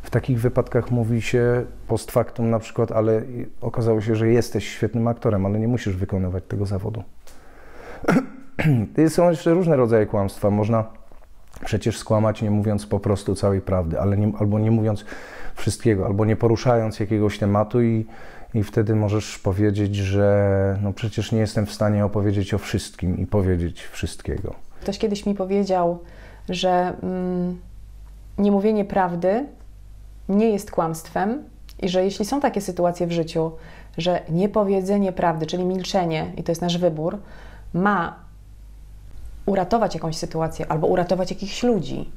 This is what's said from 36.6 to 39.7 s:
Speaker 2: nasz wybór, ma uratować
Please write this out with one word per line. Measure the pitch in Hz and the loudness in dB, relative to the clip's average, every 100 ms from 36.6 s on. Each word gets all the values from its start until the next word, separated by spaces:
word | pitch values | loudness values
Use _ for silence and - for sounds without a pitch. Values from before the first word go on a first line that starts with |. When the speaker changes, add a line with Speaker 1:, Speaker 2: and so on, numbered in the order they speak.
Speaker 2:
nasz | 175 175 | 0 2
wybór, | 175 156 160 202 - - - - - | 2 2 -4 -6 -12 -16 -16 -16 -6
ma | 170 196 104 82 - - - - - - - - - - - - - - | 0 2 0 -2 -8 -20 -20 -20 -20 -20 -18 -18 -18 -14 -12 -12 -6 0
uratować | 190 180 | 0 2